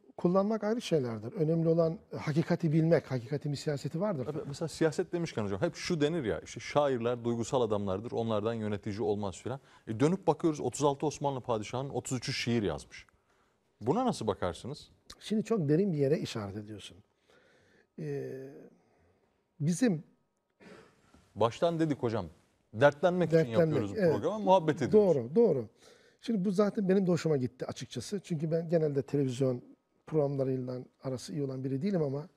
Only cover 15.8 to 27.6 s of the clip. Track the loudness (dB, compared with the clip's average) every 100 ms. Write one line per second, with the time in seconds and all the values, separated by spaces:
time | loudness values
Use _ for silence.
15.8 | 2 2 2 2 0 -6 -6 -8 -12 -14
16.8 | -16 -20 _ _ _ _ _ _ _ _
17.8 | _ -12 -8 -6 -8 -10 -14 -18 -20 -20
18.8 | _ _ _ _ _ _ _ _ -2 2
19.8 | 2 2 -4 _ _ _ _ _ -20 -20
20.8 | -20 _ _ _ _ 0 0 2 0 2
21.8 | 0 0 -2 -2 -6 -12 _ _ _ 4
22.8 | 4 6 2 2 4 4 4 4 4 2
23.8 | 0 2 2 2 0 -2 4 4 4 0
24.8 | 4 6 6 4 2 4 4 2 -4 _
25.8 | -20 -20 _ _ -4 0 0 2 2 2
26.8 | 2 4 4 2 2 0 0 -4